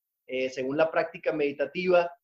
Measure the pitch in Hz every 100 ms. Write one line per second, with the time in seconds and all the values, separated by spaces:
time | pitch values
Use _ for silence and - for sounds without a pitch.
0 | _ _ - 131 131 135 131 147 160 170
1 | 165 180 175 156 143 143 139 180 185 175
2 | 175 -